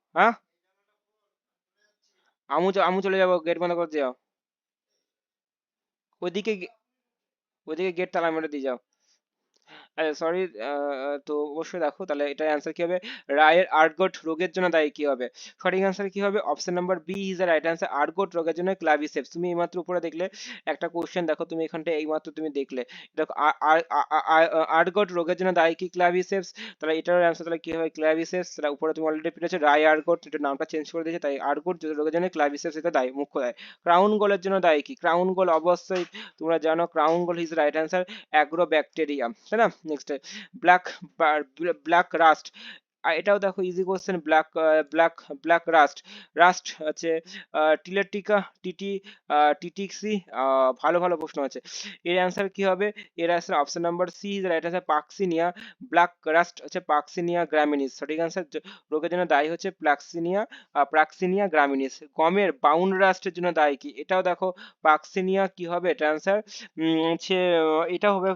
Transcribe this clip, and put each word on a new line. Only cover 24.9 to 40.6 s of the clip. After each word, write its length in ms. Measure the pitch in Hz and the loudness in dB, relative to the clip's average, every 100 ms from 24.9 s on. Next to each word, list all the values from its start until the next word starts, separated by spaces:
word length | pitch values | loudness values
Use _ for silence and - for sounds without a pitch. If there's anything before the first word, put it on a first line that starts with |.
| 185 196 | 2 0
রোগের 260 | 175 165 175 | 0 -2 0
জন্য 140 | 185 | 0
দায়ী 240 | 175 165 165 | 4 2 2
কি? 120 | 185 | -6
ক্লাভিসেপস। 680 | 180 175 180 180 196 180 - - - | 0 2 2 -2 -4 -6 -12 -18 -8
তাহলে 180 | 156 160 | -4 -2
এটার 260 | 165 175 | 2 4
আনসার 220 | 170 160 165 | 4 2 -4
তাহলে 140 | 165 | -6
কি 120 | 165 | -4
হবে? 180 | 160 160 | -4 -4
ক্লাভিসেপস। 640 | - 156 160 165 180 175 - | 0 0 0 0 -4 -6 -6
তাহলে 140 | 147 | -6
উপরে 240 | 143 156 | -2 -4
তুমি 140 | 156 156 | -2 -2
already 240 | 156 165 | -2 -4
পেরেছো 260 | 156 170 180 | -6 -4 0
রায় 280 | 147 147 156 | 4 4 4
আর্গট, 420 | 156 160 170 147 | 4 2 -2 -2
এটা 120 | 151 | -6
নামটা 240 | 143 139 156 | -4 -4 -6
চেঞ্জ 260 | 156 147 | -6 -6
করে 120 | 165 | -8
দিয়েছে, 160 | 165 170 | -6 -6
তাই 200 | 147 139 | -4 -4
আর্গট 460 | 139 147 165 175 156 | -2 -4 -4 -6 -6
রোগের 280 | 151 151 | -4 -2
জন্য 160 | 165 180 | -2 -2
ক্লাভিসেপস 460 | 165 147 143 170 156 | 0 -2 -2 -8 -6
এটা 140 | 165 | -2
দায়ী, 200 | 151 127 | 0 0
মুখ্য 280 | 135 143 156 | -4 -6 -4
দায়ী। 140 | 123 - - - | -4 -6 -14 -6
ক্রাউন 360 | 170 175 208 214 | 2 4 4 4
গলের 240 | 208 202 | 2 0
জন্য 180 | 190 190 | 0 2
দায়ী 220 | 180 151 | 4 4
কি? 140 | 139 131 | 0 -4
ক্রাউন 380 | 170 170 185 | 0 2 2
গল 160 | 185 185 | 2 2
অবশ্যই 560 | 160 165 175 - 185 170 208 202 - | 2 2 0 -2 -6 -6 -10 -18 -8
তোমরা 200 | 160 165 | -2 0
জানো, 300 | 156 160 170 | 0 0 0
ক্রাউন 380 | 160 151 170 175 | 0 2 2 0
গল 120 | 170 | -4
is 120 | 165 | -4
the 60 | 160 | 0
right 200 | 147 151 | 0 0
answer, 280 | 156 185 185 - - | -2 -2 -4 -10 0
অ্যাগ্রোব্যাকটেরিয়াম, 1040 | 151 147 165 165 156 - - 151 143 120 113 - | 2 2 2 2 2 0 -2 -4 -2 -4 -6 -4
তাই 100 | 220 | 0
না? 80 | 208 - | 0 0
Next, 280 | 160 147 - | -8 -8 -6
uh, 80 | 139 - 202 202 | -10 -10 -18 -18
black 400 | 160 | -2